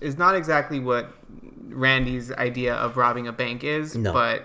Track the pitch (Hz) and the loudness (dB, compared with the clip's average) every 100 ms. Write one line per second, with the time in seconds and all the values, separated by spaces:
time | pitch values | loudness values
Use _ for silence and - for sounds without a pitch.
0 | 151 139 180 190 160 151 139 143 127 120 | -6 2 4 4 2 0 0 -4 0 -2
1 | - - - - - - - 131 131 131 | -2 -12 -20 -20 -20 -18 -12 0 4 4
2 | 127 127 120 - 123 123 123 113 117 123 | 2 -2 -6 -4 -2 0 0 0 0 2
3 | 120 120 120 113 120 120 147 151 151 120 | 2 2 -4 -4 -4 -4 -4 -4 -4 -2
4 | 107 131 117 113 | 2 2 2 0